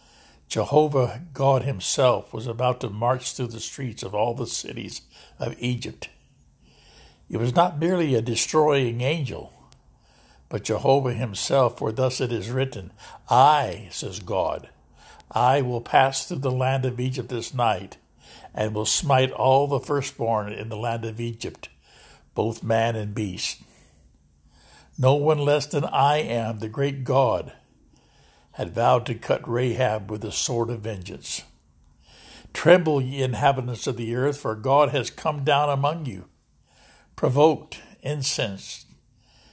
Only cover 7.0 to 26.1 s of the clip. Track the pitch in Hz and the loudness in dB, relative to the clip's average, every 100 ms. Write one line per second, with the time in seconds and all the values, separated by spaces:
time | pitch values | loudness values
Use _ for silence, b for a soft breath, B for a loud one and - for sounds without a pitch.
7 | b b _ 107 120 143 180 151 165 185 | b b _ -2 2 4 2 2 0 2
8 | 156 123 117 113 - 156 151 139 123 117 | 2 2 0 -2 0 4 4 4 2 0
9 | 127 165 131 - - - - - _ _ | -2 -2 -4 -8 -14 -20 -20 -20 _ _
10 | b b b b _ 110 - 107 135 135 | b b b b _ -8 -4 0 4 4
11 | 131 110 123 101 - 135 123 - 131 113 | 2 -2 -4 -4 0 2 2 2 -4 0
12 | 131 - 123 117 98 127 131 107 90 - | -2 0 -2 -2 -4 -4 -4 -6 -14 -18
13 | B B - 123 143 151 113 90 98 - | B B 2 6 8 6 2 -6 -10 -10
14 | 101 92 90 95 82 - - _ _ B | -10 -10 -4 0 0 -2 -10 _ _ B
15 | B B B 113 123 139 127 120 - 143 | B B B 2 4 4 0 -4 2 4
16 | 135 135 - 175 135 127 127 135 127 117 | 4 2 -4 -2 -2 0 0 0 -2 -2
17 | 127 131 117 120 107 123 120 95 98 - | -4 -4 -6 -6 -6 0 0 0 -4 -16
18 | _ _ B B B - 110 107 110 - | _ _ B B B -4 -2 0 0 -2
19 | 143 131 131 - 131 131 143 139 - 143 | 2 4 2 2 4 4 4 -2 0 -2
20 | 139 - 113 113 104 - 110 107 117 117 | -2 -4 -2 -2 -4 -8 -8 -6 -4 -4
21 | 113 110 117 113 90 - - - B B | -6 -6 -8 -6 -10 -10 -18 -20 B B
22 | B B B - 107 113 113 113 113 113 | B B B -2 -2 -2 0 2 2 -2
23 | 104 107 104 90 - - - b b b | -6 -4 -4 -4 -6 -6 -12 b b b
24 | _ _ _ _ _ b b b b - | _ _ _ _ _ b b b b 2
25 | 127 147 151 151 143 147 - 147 135 139 | 4 4 4 2 4 2 2 -2 -2 2
26 | 139 | 4